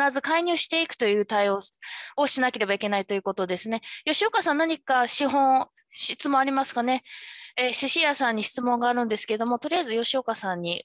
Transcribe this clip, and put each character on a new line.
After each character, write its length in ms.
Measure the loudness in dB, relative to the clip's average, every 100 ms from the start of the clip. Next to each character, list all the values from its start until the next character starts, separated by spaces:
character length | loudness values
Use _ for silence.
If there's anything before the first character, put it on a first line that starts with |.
| 2
ず 100 | 0
介 220 | 0 0
入 120 | 2 0
し 140 | 0
て 120 | 0
い 60 | -2
く 80 | 0
と 120 | 2
い 120 | 2
う 60 | 2
対 240 | 2 2
応 100 | 0 -4 -16 -14 -14 -8 0
を 120 | 2
し 120 | 2
な 140 | 0
け 60 | -2
れ 60 | -4
ば 80 |
い 60 | -2
け 80 | 0
な 120 | -2
い 60 | 0
と 100 | -2
い 20 |
う 40 |
こ 120 | -2
と 140 | -2 -2
で 100 | -2
す 100 | -4
ね。 140 | -6 -6 -6 -2
吉 200 | 2 2
岡 180 | 2
さ 100 | 0
ん、 40 | 2
何 220 | 0 -2
か 300 | 0 2 2
資 160 | 2 2
本、 420 | 4 4 4 2 _ _
質 400 | -4 -4 -2 0
問 100 | 2
あ 40 |
り 80 | 2
ま 120 | 0
す 100 | 0
か 100 | -2
ね？ 200 | 0 -2 -4 -16 -16 -18 -10 -4
え 100 | -2
ー、 60 |
セ 160 | 0 0
シ 100 | 2
リ 80 | 2
ア 80 | 2
さ 160 | 0
ん 60 | 0
に 60 |
質 180 | -4 -2
問 180 | 0 2
が 80 | 2
あ 60 |
る 100 | 2
ん 60 | 0
で 80 | -2
す 100 | -2
け 100 | -2
ど 80 | 0
も、 140 | -2
と 80 | 0
り 80 | -2
あ 40 |
え 20 |
ず 100 | 0
吉 240 | -2 0 -2
岡 180 | -2 -4
さ 200 | -4 -4
ん 60 |
に、 200 | -4 -4